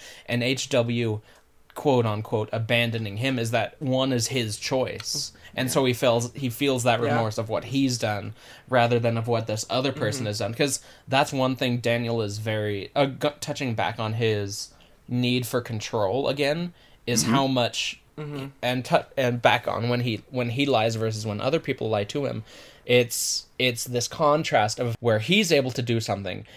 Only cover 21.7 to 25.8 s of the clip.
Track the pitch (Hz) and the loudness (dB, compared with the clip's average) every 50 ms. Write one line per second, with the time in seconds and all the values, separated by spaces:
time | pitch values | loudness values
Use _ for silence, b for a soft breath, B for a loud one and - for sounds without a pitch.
21.7 | 131 - - 110 110 104 101 104 - 147 143 123 120 113 110 B B B B B | -4 -2 -2 0 0 0 -2 -2 -4 -4 -2 -2 -4 -6 -8 B B B B B
22.7 | B B B - 123 123 120 113 - - - - - - - _ _ - 127 123 | B B B 4 4 4 4 4 0 -4 -2 -2 -4 -4 -6 _ _ -2 0 0
23.7 | 120 117 - 127 123 120 117 - - - 160 147 147 151 - - 147 120 104 107 | 0 -2 -6 -4 -2 -2 -4 -4 -2 0 2 2 4 2 2 2 2 2 2 2
24.7 | - - 127 120 113 - - 120 110 107 110 117 180 208 220 165 165 143 127 127 | 0 -2 -2 -2 -2 0 2 2 2 2 4 4 4 4 4 4 4 4 4 2
25.7 | 117 - | -2 -2